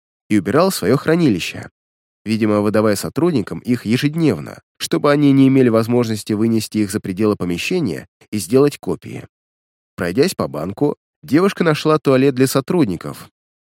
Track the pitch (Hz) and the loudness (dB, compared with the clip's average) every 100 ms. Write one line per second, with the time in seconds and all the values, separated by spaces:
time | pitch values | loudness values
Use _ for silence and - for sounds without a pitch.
0 | _ _ - 104 98 131 190 - 90 135 | _ _ -2 0 2 2 2 0 0 0
1 | - 170 156 90 - - - _ _ _ | 0 2 2 0 -4 -12 -16 _ _ _
2 | _ _ 104 110 107 104 104 107 110 101 | _ _ -6 -2 0 2 2 2 0 0
3 | - - 170 143 92 80 - 123 101 120 | -4 -2 0 0 -4 -8 -4 -4 -2 -2
4 | 147 156 156 85 60 50 _ - - 165 | -2 0 0 0 -6 -16 _ -14 -6 0
5 | 151 147 143 135 135 135 123 113 110 123 | 2 4 4 6 6 6 4 2 2 0
6 | 113 107 - 104 113 113 - 107 101 101 | 0 -4 -4 -2 0 0 -2 -2 -2 -4
7 | 92 92 107 101 90 85 - 185 127 67 | -6 -2 0 0 -4 -4 -4 -4 -4 -6
8 | - _ _ 104 82 127 143 - - 78 | -12 _ _ -10 0 2 2 0 -6 -8
9 | 58 62 - _ _ _ _ _ _ - | -10 -14 -16 _ _ _ _ _ _ -6
10 | 87 95 175 - 80 71 85 101 147 - | -2 0 0 -2 -6 -6 -8 -2 -4 -4
11 | _ _ 151 156 196 - 170 147 156 156 | _ _ -2 2 2 0 0 0 0 0
12 | - 131 139 127 131 135 - 180 120 82 | 2 2 2 2 0 0 0 0 0 -2
13 | 73 62 - _ _ _ | -8 -14 -18 _ _ _